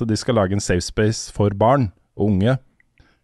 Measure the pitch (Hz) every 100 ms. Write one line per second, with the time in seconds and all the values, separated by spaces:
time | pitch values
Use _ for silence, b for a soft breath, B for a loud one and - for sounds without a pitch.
0 | 113 107 - 113 92 101 - 90 - -
1 | 107 113 - - 101 101 110 139 107 -
2 | _ - 101 95 107 131 - _ _ _
3 | _ _